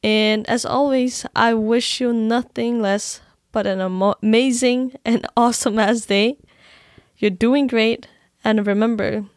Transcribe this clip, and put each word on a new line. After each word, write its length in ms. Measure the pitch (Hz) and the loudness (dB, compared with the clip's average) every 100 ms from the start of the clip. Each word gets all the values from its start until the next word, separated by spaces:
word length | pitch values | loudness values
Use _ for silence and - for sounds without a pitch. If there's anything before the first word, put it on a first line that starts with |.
And 460 | 214 214 214 214 - | 0 2 2 0 -2
as 160 | 240 - | -4 -2
always, 600 | 254 285 262 254 - - - | 0 0 0 -2 -4 -8 0
I 180 | 233 | 2
wish 480 | 226 214 233 - - | 2 0 0 -2 -4
you 100 | 247 | -2
nothing 720 | 233 220 240 247 - 233 240 | 0 0 -2 -4 -6 -4 -2
less 400 | 208 202 - - _ _ _ | 0 -2 -4 -14 _ _ _
but 140 | 220 196 | -4 -2
an 120 | 190 | -2
amo-, 360 | 185 185 196 - | -4 0 0 0
amazing 760 | 208 226 262 240 254 247 254 - - | 2 2 2 2 0 0 -4 -6 -2
and 200 | 233 - | -2 0
<laughs> 60 | - | 2
awesome 420 | 240 233 - 214 | 2 2 -2 0
ass 280 | 202 233 - | 2 0 0
day. 300 | 202 220 285 _ _ - - _ - _ _ | 0 0 -2 _ _ -20 -20 _ -20 _ _
You're 140 | 214 | -2
doing 360 | 180 226 277 269 | 2 2 2 2
great, 400 | 233 220 226 - _ _ _ | 0 0 -2 -8 _ _ _
and 240 | 214 220 208 | 0 0 2
remember 580 | 202 220 226 - 208 202 | 0 0 0 -2 -4 -8